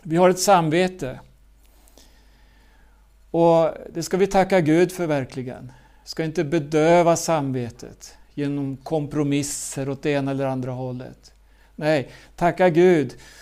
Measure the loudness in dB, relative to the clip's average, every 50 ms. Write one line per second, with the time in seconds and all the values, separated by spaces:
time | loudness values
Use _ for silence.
0 | _ -2 2 4 4 4 4 2 4 4 4 4 4 2 2 0 0 0 -2 -8
1 | -10 -10 -10 -12 -18 -20 _ _ _ _ _ _ _ _ _ _ _ _ _ -20
2 | -20 _ _ _ _ _ _ _ _ _ _ _ _ _ _ _ _ _ _ _
3 | _ _ _ _ _ _ 0 2 4 4 4 4 2 0 -2 -6 -16 -12 -10 -8
4 | -6 -4 0 0 0 2 2 2 2 4 2 2 4 4 4 4 4 2 0 -6
5 | -4 -2 -2 -2 -4 -6 -10 -12 -10 -10 -12 -14 -16 -20 -20 -20 _ _ _ _
6 | _ -14 -8 -6 -6 -4 -2 -4 -4 0 -2 -2 -2 0 0 2 4 6 6 6
7 | 6 4 2 2 0 -2 -2 -2 -2 -2 -4 -4 -6 -8 -10 -14 -18 -20 -18 _
8 | -20 -20 -20 -20 -20 _ _ -6 -6 -4 -4 -4 -6 -6 -8 -10 -8 -6 -4 -4
9 | -4 -4 -4 -2 -2 0 0 -2 -2 -4 -8 -10 -10 -10 -8 -8 -6 -6 -6 -6
10 | -4 -2 -2 -2 -2 -2 -4 -4 -4 -4 -4 -4 -6 -8 -8 -8 -8 -10 -10 -12
11 | -14 -16 -18 _ _ -20 _ _ _ _ _ _ _ _ _ -4 -2 0 0 0
12 | -2 -6 -12 -20 -20 -20 -8 -2 0 0 2 4 2 4 6 6 6 6 6 4
13 | 2 -2 -6 -18 -20 -20 -20 -20